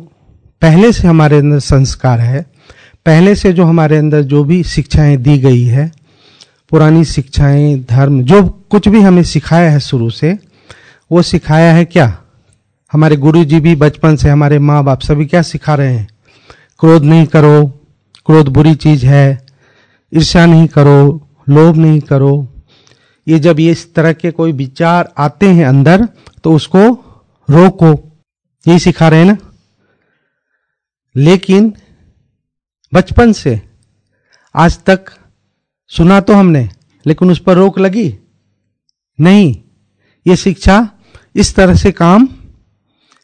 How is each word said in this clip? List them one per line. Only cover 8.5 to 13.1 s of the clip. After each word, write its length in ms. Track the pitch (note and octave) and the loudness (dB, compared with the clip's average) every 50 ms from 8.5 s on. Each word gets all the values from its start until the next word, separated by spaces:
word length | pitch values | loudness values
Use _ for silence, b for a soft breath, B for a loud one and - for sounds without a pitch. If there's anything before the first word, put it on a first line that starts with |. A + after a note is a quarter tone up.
| - _ _ - | -4 _ _ -4
कुछ 180 | G#3 G3+ - | -4 -2 0
भी 140 | G3+ G#3 A3 | 0 2 2
हमें 220 | G3 F#3+ F3+ F3+ E3 | 2 2 2 2 0
सिखाया 480 | - - D3+ - - D#3+ E3+ F3 D#3+ | -2 -4 -6 -4 -2 -2 0 0 0
है 80 | D3 C#3 | 0 -2
शुरू 300 | - - C#3 B2 A#2 A#2 | -4 -4 -6 -6 -6 -6
से, 300 | - - D3 D#3+ G3+ G3+ _ b b b b b b b b b b b b b | -6 -6 -6 -6 -6 -6 _ b b b b b b b b b b b b b
वो 100 | D#3+ F3 | -2 -2
सिखाया 520 | E3+ - - D3+ - - D#3 D#3+ E3 E3+ D#3+ | -2 -2 -4 -6 -4 -2 0 2 2 2 2
है 120 | E3+ E3+ | 2 0
क्या? 360 | - - F3 C3+ G#2+ F2 - _ _ _ _ _ _ _ _ _ _ _ _ _ _ | 0 0 -2 -2 -2 -4 -8 _ _ _ _ _ _ _ _ _ _ _ _ _ _
हमारे 240 | - D3+ D#3 D#3 | -2 0 0 0